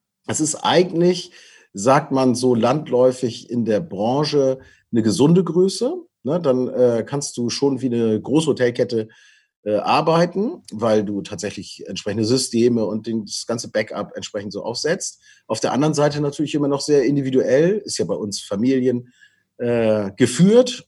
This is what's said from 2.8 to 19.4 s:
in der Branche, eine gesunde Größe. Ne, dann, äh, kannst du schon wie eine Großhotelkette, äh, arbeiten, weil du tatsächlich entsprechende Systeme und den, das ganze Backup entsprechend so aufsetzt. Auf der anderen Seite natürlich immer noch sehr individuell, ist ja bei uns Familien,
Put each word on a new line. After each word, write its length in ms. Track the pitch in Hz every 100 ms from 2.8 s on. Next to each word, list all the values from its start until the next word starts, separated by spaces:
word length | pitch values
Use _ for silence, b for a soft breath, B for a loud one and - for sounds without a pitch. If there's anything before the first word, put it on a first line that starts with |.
| 147 123 127 123 123 113 -
in 160 | 120 110
der 140 | 104
Branche, 800 | 85 95 110 135 147 147 135 131 B B _
eine 100 | 117
gesunde 420 | 110 95 147 175
Größe. 500 | 175 170 190 - 247 359 - _
Ne, 160 | - 175
dann, 280 | 156 127 123
äh, 360 | 120 123 117 110
kannst 300 | 143 139 -
du 120 | 120
schon 320 | - 139 127
wie 40 | 127
eine 320 | 117 113 107
Großhotelkette, 840 | 104 147 160 120 123 120 120 113 110 b b b b _
äh, 120 | 104 104
arbeiten, 880 | - 131 156 165 175 190 226 359 -
weil 320 | 107 113 107 101
du 160 | 101
tatsächlich 600 | 87 98 101 - 92 - -
entsprechende 380 | 95 104 104 110
Systeme 600 | 131 127 117 120 117 104
und 220 | 107 117
den, 180 | 113 98
das 200 | - -
ganze 240 | 120 -
Backup 400 | 107 110 - 104 104
entsprechend 360 | - 104 101
so 100 | 95
aufsetzt. 580 | - 120 147 196 - - b b -
Auf 120 | -
der 120 | 135
anderen 200 | 120 151
Seite 280 | 143 147 147
natürlich 340 | 143 143 147 151
immer 120 | 139
noch 120 | 139
sehr 220 | - 143
individuell, 720 | 120 143 131 131 - - 170 208
ist 140 | - -
ja 80 | 98
bei 100 | 87
uns 260 | 104 98
Familien, 720 | - 101 123 135 127 123 120 b b b